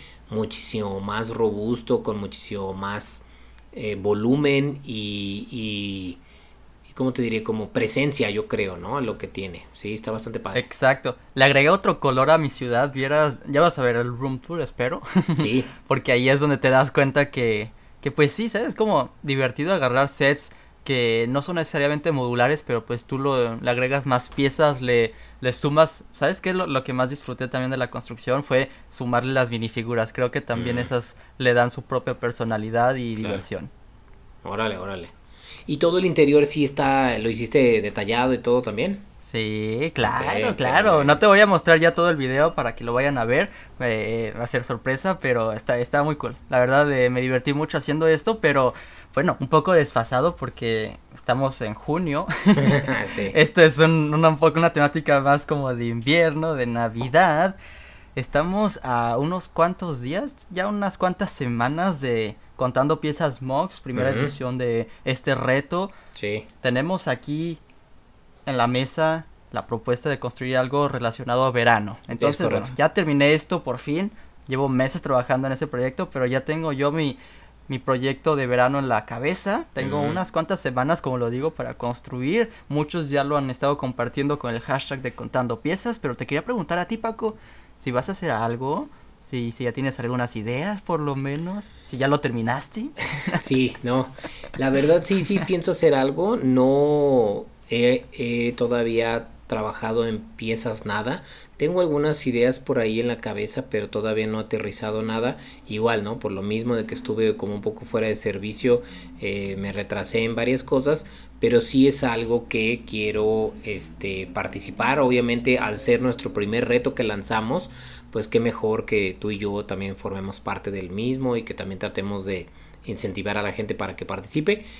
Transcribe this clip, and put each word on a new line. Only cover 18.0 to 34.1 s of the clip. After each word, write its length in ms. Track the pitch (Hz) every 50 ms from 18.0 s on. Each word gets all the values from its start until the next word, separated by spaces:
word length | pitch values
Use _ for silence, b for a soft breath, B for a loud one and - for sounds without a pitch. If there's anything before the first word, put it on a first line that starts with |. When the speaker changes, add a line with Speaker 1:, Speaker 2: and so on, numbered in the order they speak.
Speaker 2:
que 80 | - 143
pues 220 | - - 147 139 -
sí, 160 | - 226 220
¿sabes? 240 | - 202 240 277 180
Como 360 | - 220 214 185 143 127 - - -
divertido 520 | - 143 135 135 131 123 - - 147 180 196
agarrar 340 | 170 135 123 120 131 143 139
sets 420 | - - 139 135 147 - - - B B B B B - -
que 440 | - 135 123 120 117 113 113 117 120
no 140 | 131 143 139
son 140 | - 175
necesariamente 540 | 170 156 - - 147 143 143 151 147 - 165
modulares, 520 | 151 131 123 120 120 120 120 135 151 147 -
pero 220 | - 123 113 -
pues 180 | - 120 117 -
tú 140 | - 135 131
lo, 360 | 139 139 135 127 120 117 113
le 120 | 113 110 123
agregas 380 | 120 123 127 127 139 139 131
más 220 | 143 127 123 - -
piezas, 500 | - 139 139 135 139 - 156 147 139 123
le, 320 | 127 123 120 117 113 110 B B B B B B
le 140 | 131 127 120
sumas, 520 | - - 143 147 156 - - - - - -
¿sabes 300 | - - 139 123 220 -
qué? 140 | - 185 185
Lo, 100 | 185 180
lo 180 | 165 139 131 -
que 80 | -
más 200 | 127 127 131 127
disfruté 360 | 143 - - - 123 - 131
también 220 | 123 - 127 127 131
de 80 | 135
la 140 | 127 123 -
construcción 520 | - 127 - - 120 - - 123 127 139 143
fue 240 | - 131 131 135 131 B B B B
sumarle 420 | - - 131 120 123 120 123 131
las 200 | 135 131 127 117
minifiguras. 600 | 117 110 113 110 - 120 110 117 120 117 110 113
Creo 200 | - - 127 120
que 100 | - -
también 360 | - - 117 117 117 123 120
Speaker 1:
Mm. 20 | 123
Speaker 2:
esas 380 | 120 - 131 120 117 - B B B B B
le 160 | - 131 123 120
dan 160 | 120 120 123
su 140 | - 135 -
propia 360 | - 135 123 - 131 123 -
personalidad 760 | 123 120 120 - 117 113 110 107 107 110 113 117 120 131 135
y 180 | 127 120 117 113
Speaker 1:
Claro. 140 | 107 110 104
Speaker 2:
diversión. 400 | 101 95 - - 101 87 - - - - - - - - - -